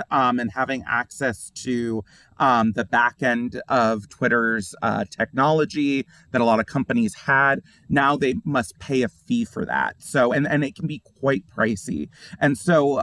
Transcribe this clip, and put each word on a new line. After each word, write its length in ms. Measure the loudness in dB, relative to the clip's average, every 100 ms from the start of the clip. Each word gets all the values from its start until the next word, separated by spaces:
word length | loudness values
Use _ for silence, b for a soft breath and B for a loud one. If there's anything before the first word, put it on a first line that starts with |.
| -2
um, 260 | 2 2 0
and 140 | -2
having 320 | -4 -4 -4 -2
access 640 | -4 -4 -4 -4 -4 -10
to, 540 | -10 -4 -4 -2 -4 b b b 0
um, 320 | 4 4 2
the 120 | 0
back 360 | 0 2 2 0
end 400 | -2 0 -4 -8 -2
of 400 | 2 2 0 -6
Twitter's, 680 | -4 0 2 0 -2 -6 -4
uh, 240 | -2 -2 -4
technology 960 | -6 -4 0 2 2 0 -2 -2 -2 -4 b b
that 100 | 0
a 40 |
lot 160 | 4 2
of 60 | 0
companies 480 | -4 0 0 0
had. 480 | -2 0 2 4 0 b b -2
Now 280 | 2 2 2
they 200 | 0 -2
must 340 | -2 -2 -2 -8
pay 240 | -4 -2
a 60 | -2
fee 360 | -4 -4 -2
for 200 | -2 -6
that. 320 | -4 -2 -4 -6
So, 320 | -4 0 2
and, 160 | 2 0
and 160 | 0
it 140 | -2 -6
can 100 | -8
be 160 | -8 -14 _
quite 220 | -2 -2 -4
pricey. 600 | -2 -2 -2 -6 -8 -10 B B B
And 160 | 0 0
so, 460 | 2 4 4 0